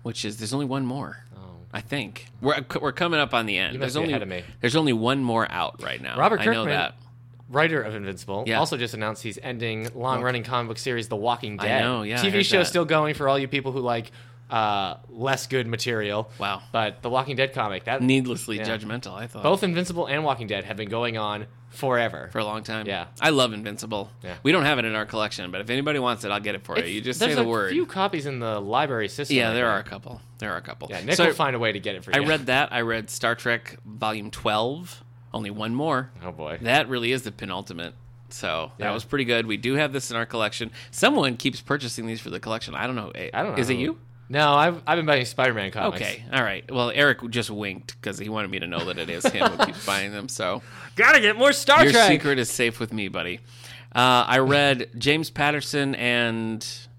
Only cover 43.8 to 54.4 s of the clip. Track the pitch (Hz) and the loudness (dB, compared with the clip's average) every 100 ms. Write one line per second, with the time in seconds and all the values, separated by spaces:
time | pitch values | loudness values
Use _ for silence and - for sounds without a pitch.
43.8 | 131 330 - - - 135 151 143 160 170 | -2 -4 -12 -20 -6 2 6 6 6 2
44.8 | - 170 156 143 120 - 127 110 95 101 | 0 0 4 2 2 2 4 4 -2 -2
45.8 | 104 90 101 110 120 135 113 95 - 131 | -2 -2 -4 -6 -2 0 0 -2 -4 -2
46.8 | 120 123 143 127 120 117 110 104 104 92 | 0 4 4 4 -2 -4 -2 -4 -6 -6
47.8 | - - - 98 104 107 101 95 85 85 | -12 -10 -8 -6 -6 -4 -4 -4 -4 -4
48.8 | 87 87 82 85 262 98 226 - 202 - | -4 -4 -4 0 0 2 0 2 -2 -2
49.8 | - 196 101 104 127 - 92 101 - - | -2 -2 -2 -6 -8 -4 -2 -2 -8 -18
50.8 | - - 240 302 208 214 269 277 - 294 | -12 4 6 8 6 6 6 6 6 8
51.8 | 320 233 208 160 143 135 117 - 117 113 | 10 10 8 6 4 2 0 2 0 0
52.8 | 110 107 98 92 85 - - - - - | -6 -4 -4 -4 -4 -6 -12 -20 -18 -18
53.8 | - 120 127 123 - 127 | -4 4 8 8 6 4